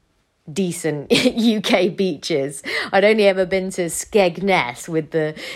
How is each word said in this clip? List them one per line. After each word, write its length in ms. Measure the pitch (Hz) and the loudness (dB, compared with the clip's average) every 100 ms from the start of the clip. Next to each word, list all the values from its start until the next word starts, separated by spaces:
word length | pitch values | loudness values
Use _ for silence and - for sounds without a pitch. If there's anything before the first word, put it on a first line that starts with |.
| _ _ _ _ - | _ _ _ _ -8
decent 600 | 147 185 165 160 147 139 | -4 -2 -2 -4 -4 0
<laughs> 0 | |
U 480 | 269 254 233 233 214 | 2 2 2 2 2
K 280 | 175 - 185 | 2 2 2
beaches. 760 | 156 190 147 - 156 139 147 - - - | 0 -2 -2 -4 -2 -2 -6 -8 -6 0
I'd 120 | 196 | 2
only 220 | 208 220 196 | 4 6 4
ever 200 | 190 180 | 4 0
been 240 | 190 185 | 0 -2
to 160 | 190 170 | -4 -4
Skegness 1040 | - - 214 185 170 196 180 123 131 - | -4 0 2 2 2 0 0 0 -6 -4
with 240 | 160 151 | -4 -2
the, 220 | 160 151 156 - | -2 -2 -6 -12